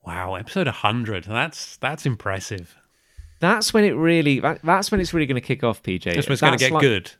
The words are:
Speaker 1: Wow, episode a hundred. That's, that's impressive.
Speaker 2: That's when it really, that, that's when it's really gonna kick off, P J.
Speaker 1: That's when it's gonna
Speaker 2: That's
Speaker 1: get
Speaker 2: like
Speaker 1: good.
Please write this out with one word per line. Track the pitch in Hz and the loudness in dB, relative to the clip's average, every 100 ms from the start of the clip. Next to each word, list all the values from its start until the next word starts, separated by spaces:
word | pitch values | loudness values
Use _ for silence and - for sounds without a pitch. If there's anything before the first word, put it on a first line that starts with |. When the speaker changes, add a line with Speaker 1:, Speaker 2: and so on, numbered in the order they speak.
Speaker 1:
Wow, | - 87 90 | -10 -8 -6
episode | 92 113 196 156 | -8 -6 -2 -2
a | |
hundred. | - 107 117 113 98 | 0 -2 -2 -4 -6
That's, | 90 110 156 - - - | -6 -4 -4 -6 -18 -8
that's | 127 156 147 | -6 -4 -6
impressive. | 113 104 95 - 98 85 _ _ _ _ - - - | -4 -4 -6 -8 -12 -12 _ _ _ _ -20 -20 -2
Speaker 2:
That's | 175 220 214 | 0 2 2
when | 220 | 4
it | 208 | 2
really, | 131 160 170 147 135 | 2 2 4 4 2
that, | 143 160 | 0 -2
that's | 160 185 196 | 0 0 2
when | 208 | -2
it's | 175 | 0
really | 170 143 | -2 0
gonna | 127 | -2
kick | - 127 | -2 -2
off, | 120 110 | 0 -2
P | - 92 | -4 -4
J. | - | -2
Speaker 1:
That's | 85 - | -2 0
when | |
it's | 139 | 2
gonna | 147 | 4
Speaker 2:
That's | 131 | 4
Speaker 1:
get | 131 | 4
Speaker 2:
like | 156 | 4
Speaker 1:
good. | 143 101 90 - | 4 2 -4 -20